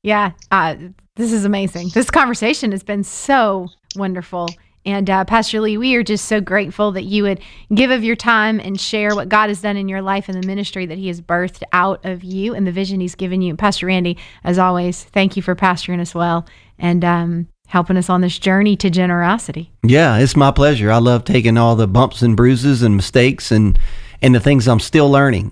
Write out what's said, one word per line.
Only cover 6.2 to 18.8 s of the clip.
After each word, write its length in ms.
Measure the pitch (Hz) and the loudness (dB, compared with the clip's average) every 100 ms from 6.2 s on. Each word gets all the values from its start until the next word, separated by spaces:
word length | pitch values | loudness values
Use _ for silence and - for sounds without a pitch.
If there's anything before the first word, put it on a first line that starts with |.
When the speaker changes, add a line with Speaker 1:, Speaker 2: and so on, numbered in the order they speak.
| - | -2
Speaker 1:
so 140 | 214 | -2
grateful 520 | 190 190 190 - 208 | 0 -2 -2 -2 -2
that 100 | 190 | -2
you 220 | 190 208 | -4 -2
would 160 | 202 190 - - - | 0 -2 -8 -20 -2
give 160 | 214 262 | 0 2
of 140 | 254 | 0
your 100 | 220 | 0
time 460 | 233 233 220 214 220 | -2 0 2 2 -2
and 200 | - 196 | -6 -8
share 360 | - 214 208 202 | -6 -2 -2 -2
what 120 | 185 | 0
God 200 | 214 214 | 0 0
has 120 | 196 | -2
done 160 | 208 202 | -4 -4
in 120 | 196 | -6
your 120 | 190 | -6
life 260 | 190 196 196 | -4 -4 -4
and 120 | 185 | -8
the 60 | 185 | -6
ministry 400 | 196 202 190 180 | -6 -8 -8 -10
that 100 | 170 | -8
he 100 | 190 | -8
has 120 | 175 | -8
birthed 440 | 165 175 180 - - | -4 -2 -2 -8 -4
out 320 | 180 190 190 | 0 0 -2
of 180 | 185 180 | -8 -10
you 320 | 185 190 208 | -8 -6 -6
and 100 | 233 | -4
the 60 | 190 | -4
vision 300 | 180 190 196 | -4 -4 -4
he's 160 | 180 - | -6 -6
given 260 | 185 185 | -6 -2
you. 140 | 180 160 | -4 -2
Pastor 300 | 208 190 180 | -2 -2 -2
Randy, 300 | 185 175 175 - - | -2 -2 -6 -12 -10
as 140 | - 180 | -2 2
always, 420 | 185 180 180 170 | 2 0 -4 -6
thank 340 | - 208 190 196 | -4 0 0 -2
you 60 | |
for 140 | 185 180 | -4 0
pastoring 420 | 196 175 - 175 | 0 0 -4 -6
us 140 | 175 | -6
well 320 | 175 170 170 165 - _ _ | -2 -2 -2 -6 -20 _ _
and, 260 | 175 175 | -2 0
um, 440 | 175 175 170 170 170 _ _ | 2 0 -2 -4 -8 _ _
helping 280 | 185 165 185 | -4 0 0
us 120 | 175 | 0
on 120 | 180 | 0
this 180 | 180 - | 0 -2
journey 380 | 196 190 208 | 0 2 2
to 120 | 196 | 2